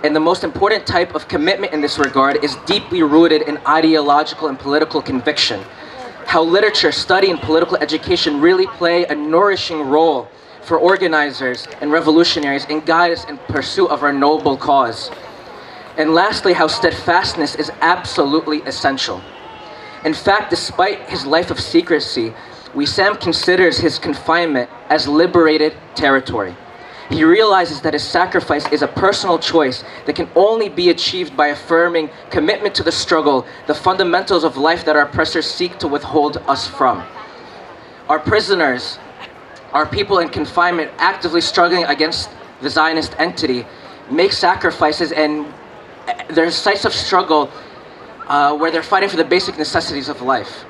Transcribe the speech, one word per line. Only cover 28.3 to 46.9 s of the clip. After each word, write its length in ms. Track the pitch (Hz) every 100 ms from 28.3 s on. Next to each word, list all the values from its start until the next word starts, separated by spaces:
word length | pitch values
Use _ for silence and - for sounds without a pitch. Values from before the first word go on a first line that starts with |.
| 180 - 147 -
is 100 | 147
a 60 | 147
personal 500 | - 196 196 190 165
choice 460 | - 165 139 123 - - -
that 100 | 147
can 140 | 160 -
only 340 | 196 226 208
be 200 | - 180
achieved 460 | 160 - 185 165 139
by 120 | 147
affirming 600 | 147 - 165 170 170 151 - -
commitment 440 | - 156 202 208 -
to 80 |
the 80 | 165
struggle, 540 | 156 - 165 147 131 - - -
the 80 | 151
fundamentals 680 | - 185 180 175 185 185 151
of 100 | 135
life 300 | 151 170 156
that 100 | 151
our 60 |
oppressors 440 | 143 - 156 170 151
seek 340 | - 175 -
to 80 | 160
withhold 480 | 143 - 156 147 - -
us 180 | 135 -
from. 380 | - 131 101 - - - - - - - - - - -
Our 120 | 151
prisoners, 800 | 151 214 208 190 151 127 - - - - - - - - -
our 120 | 143 151
people 340 | 202 202 196
in 100 | 165
confinement 600 | - 151 - 175 175 147 -
actively 440 | 175 190 170 165
struggling 420 | 165 - 175 180
against 460 | 165 143 156 170 - - - -
the 80 | 135
Zionist 440 | 127 156 160 135 -
entity, 460 | 165 175 160 123 117 - - - -
make 220 | 139 190
sacrifices, 800 | - 185 185 180 - 156 156 160
and 340 | 151 151 151 143 - - - - - - - -
there's 260 | 165 165 170
sites 300 | - 202
of 80 | -